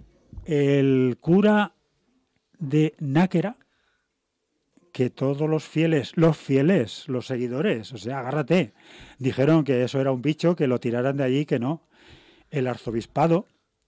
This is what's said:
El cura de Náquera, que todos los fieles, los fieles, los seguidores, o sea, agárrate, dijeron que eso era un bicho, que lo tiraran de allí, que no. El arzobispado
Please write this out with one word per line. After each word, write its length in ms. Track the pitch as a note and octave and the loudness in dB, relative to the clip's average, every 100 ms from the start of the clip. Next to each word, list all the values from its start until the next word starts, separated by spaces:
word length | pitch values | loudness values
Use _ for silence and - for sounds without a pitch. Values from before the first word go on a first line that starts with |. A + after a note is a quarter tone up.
| - _ _ - - | -20 _ _ -16 -4
El 720 | D3 C#3 C#3 C#3 C3 B2+ A#2 | 0 2 4 4 2 2 -2
cura 540 | D#3+ F#3 G#3 G#3 G#3 - _ _ _ _ _ _ _ - | 2 4 4 2 0 -6 _ _ _ _ _ _ _ -12
de 360 | C#3 D3+ D#3 - | -2 0 0 -2
Náquera, 580 | C#3+ D3 F#3 E3+ F#3+ - _ _ _ _ _ _ _ _ _ _ _ _ _ | -2 0 2 0 -4 -8 _ _ _ _ _ _ _ _ _ _ _ _ _
que 200 | - B2 | -4 -4
todos 380 | - C3 C#3 D#3 | -2 -4 -2 -2
los 160 | D#3 | -2
fieles, 480 | - D3+ D#3+ D#3 G#2+ - | -2 -2 0 0 -2 2
los 200 | E3 D3+ | 2 2
fieles, 720 | - C3+ D3+ F#3+ G#2+ - - | 0 2 4 2 0 -6 -8
los 200 | B2+ A2 | -8 -6
seguidores, 640 | B2 B2 B2+ G3+ B2 G#2 | -6 -4 -4 -4 -4 -8
o 60 | A2+ | -12
sea, 200 | G#2+ C3+ | -10 -8
agárrate, 520 | B2 D3 C3 F3+ B2 _ - - - - | -6 -4 0 0 0 _ -20 -20 -20 -6
dijeron 440 | B2+ B2 C#3 D#3+ | -4 0 4 4
que 200 | C#3 B2 | 4 0
eso 160 | B2 C#3 | 0 0
era 100 | C3+ | -2
un 100 | B2+ | -2
bicho, 340 | C#3+ D#3 E3 E3+ | -2 0 0 0
que 100 | C#3 | 0
lo 140 | A#2+ | 0
tiraran 360 | B2 A#2 C3 C#3 | -2 -2 -2 -2
de 60 | |
allí, 200 | C3 C3+ D3 | 0 -2 -2
que 120 | C3+ | -2
no. 220 | B2 D#3+ _ _ - - _ _ _ | -2 -6 _ _ -20 -20 _ _ _
El 160 | C#3 B2+ | -6 -4
arzobispado 800 | A#2+ B2+ A2+ - C3+ E3 E3+ - _ _ _ | -6 -6 -6 -4 -2 0 0 -2 _ _ _